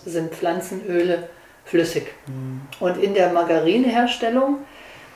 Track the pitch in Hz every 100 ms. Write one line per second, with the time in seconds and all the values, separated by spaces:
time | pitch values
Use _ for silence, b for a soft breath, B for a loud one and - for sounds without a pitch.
0 | 185 165 160 - 175 180 - 190 208 175
1 | 175 175 - B B B - 165 165 147
2 | - - 135 131 131 131 - - 180 180
3 | 196 196 175 170 170 160 160 233 254 233
4 | 247 - 233 247 277 285 B B B B
5 | B